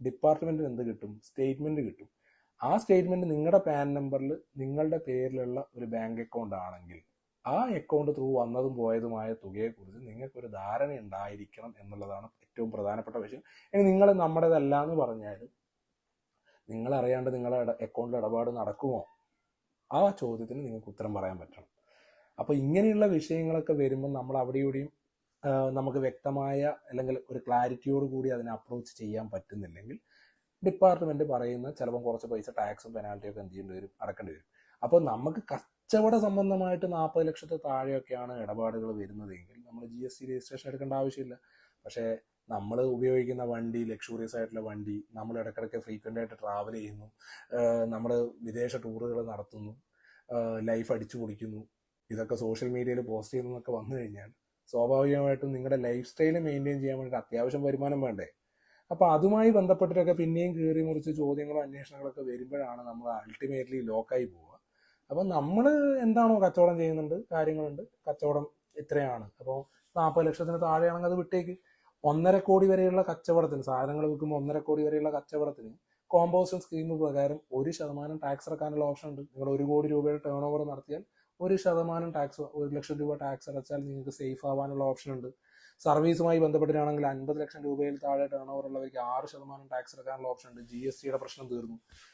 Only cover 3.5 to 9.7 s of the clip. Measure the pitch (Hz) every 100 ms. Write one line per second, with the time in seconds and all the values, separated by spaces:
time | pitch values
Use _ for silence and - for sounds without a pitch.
3.5 | 190 180 143 143 143 139 135 135 151 -
4.5 | 139 135 147 156 160 135 127 131 131 123
5.5 | 127 - 120 117 113 113 117 113 117 110
6.5 | 95 90 90 87 85 _ _ _ _ 123
7.5 | 160 233 185 - 151 147 143 131 127 117
8.5 | 123 135 123 113 113 117 110 110 113 98
9.5 | 101 113